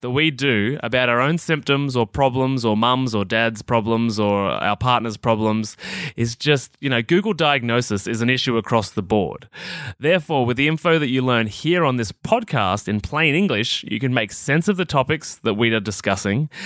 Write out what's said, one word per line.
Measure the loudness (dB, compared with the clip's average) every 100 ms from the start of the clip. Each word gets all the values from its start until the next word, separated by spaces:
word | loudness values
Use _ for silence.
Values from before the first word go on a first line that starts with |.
that | -4
we | 2 2
do | 2 0 2 2 -2
about | -2 0 2
our | 2
own | 2 0
symptoms | 0 -2 0 0 0 0
or | 0
problems | 2 2 2 0 0
or | 0 2
mums | 2 2 0
or | -2
dads' | 0 0 0 -2
problems | 0 0 2 0 0 0
or | 2 2 0
our | 0 -2 0
partner's | 2 2 0 -4
problems | 0 2 2 0 -4 -8 -12 -10 -8 -4
is | -4 -2
just, | 0 0 0 -8
you | -2
know, | -2
Google | 2 2 2
diagnosis | 0 2 2 2 0 0 -2 -2
is | 0
an | 0
issue | 0 0 -2
across | 0 0 0
the | -4
board. | 0 0 0 -6 -16 -16 -14 -12 -12 -4
Therefore, | 0 2 2 0
with | 2 2
the | 2
info | 2 2 2
that | 2
you | 0
learn | 2 2 0
here | -2 -2 2
on | 2 0
this | -4
podcast | -6 0 0 0 0 0 -2 -2
in | -4
plain | -2 0 2
English, | 2 2 0 -2 -4 -6
you | -4
can | 0
make | 0 -2
sense | -4 0 0 0
of | -2
the |
topics | 0 0 0 -2 -6 -6
that | -4
we | 0 2
are | 0
discussing | -2 -4 -2 -2 0 -2 -2 -8